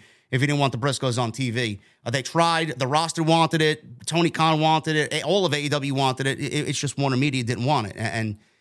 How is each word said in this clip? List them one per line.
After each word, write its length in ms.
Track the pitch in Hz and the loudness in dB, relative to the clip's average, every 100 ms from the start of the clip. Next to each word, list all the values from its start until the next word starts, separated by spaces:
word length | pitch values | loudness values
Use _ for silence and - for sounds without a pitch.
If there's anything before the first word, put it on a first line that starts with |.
| - _ - | -14 _ -4
if 100 | 131 | 0
he 60 | 143 | 2
didn't 120 | 147 | 2
want 140 | 135 | 2
the 60 | 120 | 0
Briscoes 400 | 139 127 131 120 | -2 -2 -2 0
on 140 | 120 | -2
T 180 | 107 131 | -2 -4
V. 300 | 113 117 98 _ _ | -2 -2 -4 _ _
Uh, 60 | 120 | -4
they 120 | 135 | -4
tried. 560 | 127 165 170 165 160 135 | -2 0 2 2 -2 -4
The 80 | 127 | 0
roster 360 | 151 165 170 | 0 0 0
wanted 400 | 160 165 160 165 | 2 4 4 2
it. 440 | 156 156 - - - | 2 0 -6 -14 -4
Tony 240 | 165 170 | 0 2
Khan 300 | - 160 156 | 2 2 4
wanted 360 | 156 160 160 156 | 4 2 2 -2
it. 160 | 143 | 0
A-, 80 | 151 | -2
all 240 | 147 202 175 | 0 2 2
of 80 | |
A 60 | 147 | 0
E 80 | 143 | 0
W 240 | 147 139 | -2 0
wanted 320 | 135 135 127 139 | 0 0 0 -2
it. 120 | 131 | -2
It, 300 | 143 151 147 | -4 -4 -2
it's 100 | 135 | -4
just 200 | 139 - | -4 -2
Warner 180 | 139 127 | 0 2
Media 260 | 143 131 | 0 0
didn't 220 | 117 107 | -2 -2
want 220 | 127 143 107 | 0 0 -2
it. 80 | - | -6
And, 420 | 110 110 110 104 _ _ | -4 -2 -4 -6 _ _